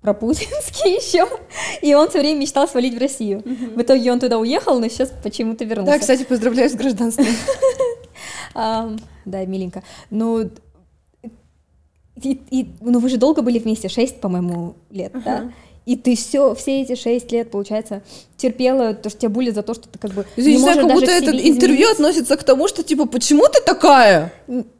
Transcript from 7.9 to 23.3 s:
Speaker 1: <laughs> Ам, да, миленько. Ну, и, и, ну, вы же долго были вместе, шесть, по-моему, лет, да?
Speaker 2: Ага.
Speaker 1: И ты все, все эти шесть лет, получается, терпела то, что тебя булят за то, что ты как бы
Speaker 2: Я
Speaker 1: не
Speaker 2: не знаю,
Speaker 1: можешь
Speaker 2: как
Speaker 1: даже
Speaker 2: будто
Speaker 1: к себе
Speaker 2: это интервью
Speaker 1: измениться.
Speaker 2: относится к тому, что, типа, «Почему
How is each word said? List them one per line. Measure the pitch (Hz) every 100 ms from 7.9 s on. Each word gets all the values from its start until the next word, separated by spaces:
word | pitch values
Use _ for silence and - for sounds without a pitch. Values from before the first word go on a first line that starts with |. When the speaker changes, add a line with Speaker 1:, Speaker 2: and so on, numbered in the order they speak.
Speaker 1:
<laughs> | 480 - - - - -
Ам, | - 220 226 226 220 - -
да, | 196 190 190
миленько. | 190 185 180 - - -
Ну, | 214 226 226 220 - _ _ _ _ _ _ 233 _ _ _ _ _ _ _ _ -
и, | 269 269 -
и, | 262 196 -
ну, | 233 240
вы | 254
же | 247
долго | 262 311
были | 247 233
вместе, | 226 214 185
шесть, | 233 233 -
по-моему, | 196 180 175 170 170 - _
лет, | 196 - 254
да? | 226 220
Speaker 2:
Ага. | 240 - _ - -
Speaker 1:
И | 254
ты | 254 233
все, | - 277 269
все | 220 - 269
эти | 262
шесть | 247 233 240 240
лет, | 233 226
получается, | 202 202 214 220 202 - - _ -
терпела | 262 233 254 262 226
то, | 214 214
что | -
тебя | 226
булят | 214 247
за | 208
то, | 208
что | 226 -
ты | -
как | 208
бы | 190 196 -
Speaker 2:
Я |
Speaker 1:
не | 269
Speaker 2:
не | 247
знаю, | 269 339
Speaker 1:
можешь |
Speaker 2:
как | 302
Speaker 1:
даже | 262
Speaker 2:
будто | 262
Speaker 1:
к | 359
себе | 269 262
Speaker 2:
это | 311
интервью | 254 254 277
Speaker 1:
измениться. | 440
Speaker 2:
относится | 427 302 320 247 311
к |
тому, | - 262 381
что, | -
типа, | - 294 247
«Почему | 247 -